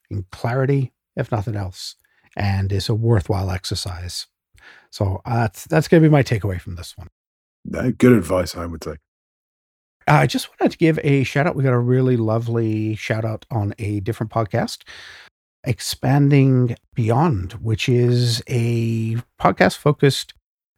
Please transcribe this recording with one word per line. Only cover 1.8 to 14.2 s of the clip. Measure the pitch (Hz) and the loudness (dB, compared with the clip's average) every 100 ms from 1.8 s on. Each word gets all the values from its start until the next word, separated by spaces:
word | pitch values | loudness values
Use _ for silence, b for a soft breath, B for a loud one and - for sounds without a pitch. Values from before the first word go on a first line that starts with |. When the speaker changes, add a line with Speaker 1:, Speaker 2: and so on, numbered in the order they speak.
| - - _ _ _ - | -16 -18 _ _ _ -4
Speaker 1:
and | 101 98 98 | 0 0 0
is | 98 - | -2 -2
a | 107 | 0
worthwhile | 113 110 - 95 95 | 2 2 2 -2 -2
exercise. | 92 - 98 98 85 87 - - _ _ _ b b b | -6 -6 -8 -8 -10 -10 -12 -14 _ _ _ b b b
So, | - 98 98 - | -4 -4 -4 -4
uh, | 117 | -2
that's, | 113 - - | -2 -4 -4
that's | 156 - | -2 4
gonna | 165 | 6
be | 156 | 6
my | 147 | 4
takeaway | - 113 101 90 | 2 -2 -2 -6
from | - 87 | -10 -14
this | 87 - | -14 -16
one. | 80 _ _ _ _ _ 80 | -20 _ _ _ _ _ -10
Speaker 2:
No, | - 127 | -4 -2
good | - 123 | 2 6
advice, | 117 80 92 87 - | 6 4 -2 -2 -6
I | 85 | -10
would | 80 80 | -10 -12
say. | 78 _ _ _ _ _ _ _ _ _ _ - | -14 _ _ _ _ _ _ _ _ _ _ 2
Speaker 1:
Uh, | 147 | 4
I | 143 | 4
just | 262 - | 0 -6
wanted | - 311 | -2 -2
to | - | 2
give | 160 156 | 2 2
a | 147 139 131 | 2 2 2
shout | 143 160 | 0 0
out. | 143 | 0
We | |
got | 135 | 2
a | 123 | 2
really | 120 127 127 123 | 2 2 2 2
lovely | 110 113 117 117 113 107 110 110 | 2 -2 -2 -2 -2 -2 -2 -4
shout | - 110 110 | -4 -4 -4
out | 107 - | -6 -6
on | 113 101 - | -4 -4 -4
a | 104 104 | -6 -4
different | 98 113 | -4 -6